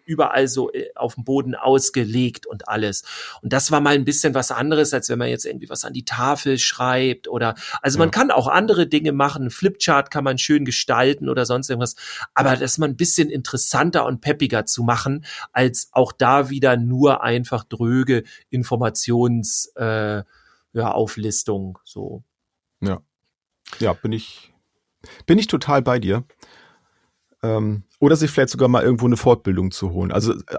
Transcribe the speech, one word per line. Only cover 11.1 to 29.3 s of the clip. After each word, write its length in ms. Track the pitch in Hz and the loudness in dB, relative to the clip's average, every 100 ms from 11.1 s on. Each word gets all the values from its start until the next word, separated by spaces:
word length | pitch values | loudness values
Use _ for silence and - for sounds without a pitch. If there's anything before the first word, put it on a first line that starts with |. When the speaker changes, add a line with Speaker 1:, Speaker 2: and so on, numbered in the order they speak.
| 143 139 | 2 -2
Speaker 1:
oder 160 | 127 120 | -2 0
sonst 240 | 127 131 | -2 -2
irgendwas, 260 | 120 123 - - - - | -4 -4 -6 -14 -14 -10
aber 200 | - 131 127 | -2 0 0
das 200 | 131 - | -2 -2
mal 140 | 156 | -2
ein 60 | 123 | 0
bisschen 340 | 170 - 151 | 0 2 0
interessanter 720 | 139 123 123 - 131 156 170 | -2 -6 -2 0 2 2 0
und 160 | 131 127 | -2 -4
peppiger 460 | 143 151 143 113 107 | -2 0 0 0 -2
zu 180 | - | -2
machen, 400 | 117 117 135 139 156 - - | 0 0 -2 -6 -8 -16 -6
als 360 | 127 127 127 - | 0 0 0 -2
auch 200 | 131 127 | 0 0
da 380 | - 123 135 131 | 2 2 4 2
wieder 260 | 139 131 123 | 0 2 2
nur 460 | 120 127 143 131 | 0 2 4 2
einfach 420 | 120 120 123 117 | 0 -2 -2 -6
dröge 600 | - 117 120 127 131 120 107 - _ | -6 -4 0 2 2 0 -2 -16 _
Informations-, 1200 | 127 120 120 120 110 - 117 120 117 104 - - - | -6 -2 0 0 -2 0 2 2 0 -2 -2 -4 -6
äh, 180 | 117 110 107 104 95 _ _ _ _ | -4 -2 -2 -4 -8 _ _ _ _
ja, 180 | 117 113 | -4 -2
Auflistung, 880 | 107 110 - 107 101 - 101 95 92 | 0 -2 -4 -4 -4 -2 -4 -6 -12
so. 380 | _ 101 95 - - _ _ _ _ _ | _ -14 -12 -14 -18 _ _ _ _ _
Speaker 2:
Ja. 200 | 98 92 - _ _ _ _ _ - - | -6 -6 -10 _ _ _ _ _ -20 -4
Ja, 140 | 110 | -4
bin 180 | 85 113 | -2 -4
ich, 400 | 110 - - - _ _ _ _ _ - - - | -6 -8 -20 -20 _ _ _ _ _ -20 -20 2
bin 120 | 180 | 2
ich 80 | 220 | 4
total 360 | - - 143 | -2 0 0
bei 160 | 127 123 | 2 0
dir. 260 | 95 107 131 _ - - _ _ _ _ _ _ _ _ | 0 -2 -4 _ -20 -20 _ _ _ _ _ _ _ _
Ähm, 420 | 113 110 107 107 - _ | -2 0 0 -4 -8 _
oder 160 | 143 156 | 4 4
sich 140 | 151 | 2
vielleicht 200 | - 131 | 2 0
sogar 180 | 123 127 | 2 4
mal 140 | 123 | 4
irgendwo 240 | 120 120 123 | 4 4 4
eine 100 | 117 | 4
Fortbildung 540 | - | 4